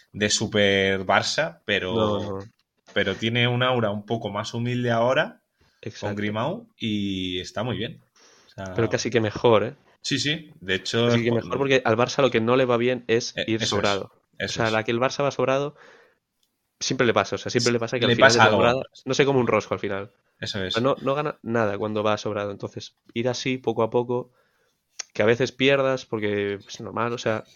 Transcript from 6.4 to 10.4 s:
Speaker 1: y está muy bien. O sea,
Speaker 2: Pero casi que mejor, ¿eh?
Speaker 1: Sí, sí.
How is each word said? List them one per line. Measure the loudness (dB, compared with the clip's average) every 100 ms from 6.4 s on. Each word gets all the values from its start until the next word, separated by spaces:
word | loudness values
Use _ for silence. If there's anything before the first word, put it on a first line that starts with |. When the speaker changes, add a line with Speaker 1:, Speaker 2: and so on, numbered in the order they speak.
| -4 -6 -10 -8
Speaker 1:
y | -4 -2 -2 -4 -4 -6
está | -8 -6
muy | -4 -4
bien. | -8 -12 _ _ -20 _ _
O |
sea, | -14 -6
Speaker 2:
Pero | -2 0
casi | -2 0
que | 0
mejor, | 0 2 4 4
¿eh? | 2 -6 _ _
Speaker 1:
Sí, | -6 -2
sí. | -2 -4